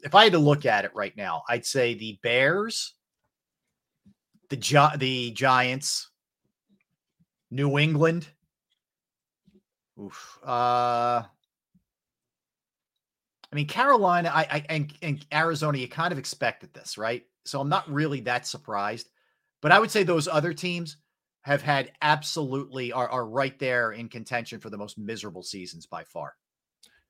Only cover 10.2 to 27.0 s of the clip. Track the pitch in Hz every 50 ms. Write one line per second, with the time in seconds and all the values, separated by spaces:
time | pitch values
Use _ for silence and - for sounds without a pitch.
10.2 | - - - - - 131 123 123 123 123 123 123 120 120 120 120 120 120 120 117
11.2 | 107 - _ _ _ _ _ _ _ _ _ _ _ _ _ _ _ _ _ _
12.2 | _ _ _ _ _ _ _ _ _ _ _ _ _ _ _ _ _ _ _ _
13.2 | _ _ _ _ - - 147 147 147 147 - - 262 285 269 226 196 180 175 175
14.2 | 165 165 143 160 156 - - 151 147 - 160 156 147 147 - - 175 156 139 -
15.2 | - - 147 151 160 165 160 147 156 151 143 131 127 123 - 147 165 175 170 135
16.2 | 120 - - - 127 113 - - - - - 123 - - - 107 110 113 123 120
17.2 | - _ _ _ - - - 139 139 143 175 196 - 165 139 143 156 147 143 131
18.2 | 110 123 123 123 - - - - - - 107 101 101 107 113 120 - _ _ _
19.2 | _ _ _ _ _ _ _ _ - 151 175 208 226 - - 214 190 170 175 160
20.2 | 151 175 160 151 151 175 160 - 185 180 175 170 170 151 - _ _ _ _ _
21.2 | _ _ _ _ - 135 143 139 143 151 143 135 131 - - - 151 151 156 151
22.2 | - - - 165 147 127 131 139 139 - 127 131 123 120 113 127 123 - 127 127
23.2 | 117 110 113 135 135 135 135 - 139 127 123 120 117 110 104 113 117 107 - 117
24.2 | 113 - 127 120 117 - 117 104 - 110 104 101 104 104 - 107 104 107 113 101
25.2 | 101 104 82 92 90 - - 98 90 85 82 82 - - 92 82 82 - - 82
26.2 | 73 71 - _ _ _ _ _ _ _ _ _ _ _ _ _